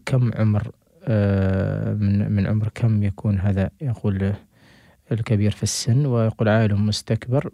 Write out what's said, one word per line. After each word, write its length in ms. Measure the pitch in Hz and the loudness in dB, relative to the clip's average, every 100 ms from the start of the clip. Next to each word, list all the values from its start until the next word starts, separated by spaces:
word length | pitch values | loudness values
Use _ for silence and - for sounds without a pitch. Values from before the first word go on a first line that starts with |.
| - | -2
كم 240 | 127 120 | 0 0
عمر، 360 | - 110 104 - - _ _ | 0 0 0 -2 -12 _ _
آه، 920 | - 107 101 98 95 95 101 101 107 | -2 2 2 2 2 0 0 -2 -2
من، 380 | 107 101 101 104 | 0 0 2 0
من 140 | 101 95 | 0 0
عمر 220 | 107 107 | 0 -2
كم 280 | - 117 107 | 0 0 2
يكون 360 | 101 - 110 95 | 0 -2 -2 0
هذا؟ 320 | 101 98 95 - | 0 0 -2 -4
يقول، 420 | 139 110 107 98 | -6 -4 -2 0
آه، 140 | 98 101 - _ - - - _ - | -2 -4 -10 _ -20 -20 -20 _ -6
الكبير 380 | 110 113 104 104 | -4 0 0 0
في 120 | - | 0
السن، 440 | 104 - - 127 143 | -4 -4 0 2 2
ويقول: 420 | 120 110 - 107 | 2 0 0 2
"عائل 260 | 110 107 | 2 2
مستكبر." 760 | 101 107 107 - 113 123 135 - | 2 0 -2 -2 -4 -2 -2 -2